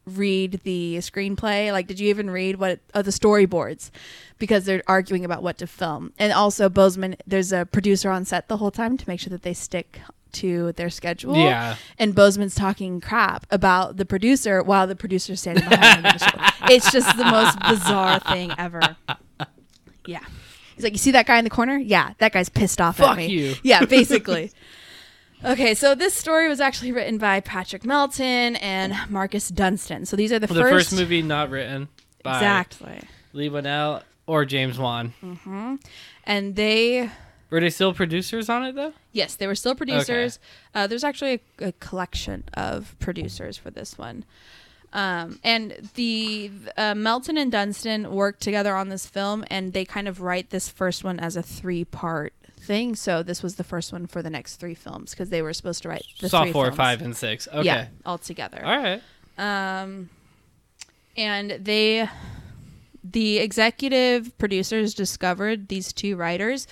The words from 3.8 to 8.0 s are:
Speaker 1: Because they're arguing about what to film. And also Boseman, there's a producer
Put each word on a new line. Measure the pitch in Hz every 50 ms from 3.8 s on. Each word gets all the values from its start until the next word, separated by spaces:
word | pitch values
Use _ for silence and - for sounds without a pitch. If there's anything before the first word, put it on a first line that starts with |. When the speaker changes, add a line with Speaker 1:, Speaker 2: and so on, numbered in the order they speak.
| - - - - - - - - - - _
Speaker 1:
Because | - 220 202 220 196 185
they're | 196 190 185 -
arguing | - 190 190 185 - 196 180 180
about | 175 170 - 180
what | 175 156 -
to | 180
film. | - - - 180 160 147 127 - - -
And | - 208 208 -
also | 185 208 202 - - 202 190
Boseman, | 180 196 190 190 185 190 190 185 185 - -
there's | 185 196 190 185 185 190
a | 175 175
producer | - - 208 190 202 196 190